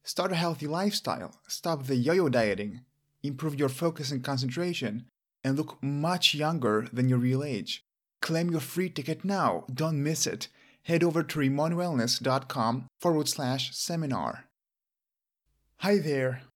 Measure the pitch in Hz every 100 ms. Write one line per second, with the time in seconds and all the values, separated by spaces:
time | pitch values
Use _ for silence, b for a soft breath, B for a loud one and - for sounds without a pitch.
0 | - - 185 170 170 143 147 165 202 202
1 | - 69 87 - - - 170 156 131 127
2 | 131 180 160 123 107 95 104 120 - _
3 | _ _ 143 131 156 143 139 131 170 165
4 | 135 139 131 139 127 143 180 170 117 110
5 | - _ _ _ 135 139 156 - 139 143
6 | 160 180 - 147 151 165 120 107 123 120
7 | 127 127 123 131 147 107 117 - _ _
8 | _ - - 165 175 160 127 175 185 -
9 | 135 156 190 196 135 87 - 127 160 151
10 | 147 160 - - - b b b - 165
11 | 170 165 - 156 135 143 160 170 175 139
12 | 123 - 131 135 - 135 113 127 - -
13 | 175 156 147 - 127 131 - - - 170
14 | 151 110 65 - - _ _ _ _ _
15 | _ _ _ _ _ _ _ - 185 202
16 | 156 139 127 127 -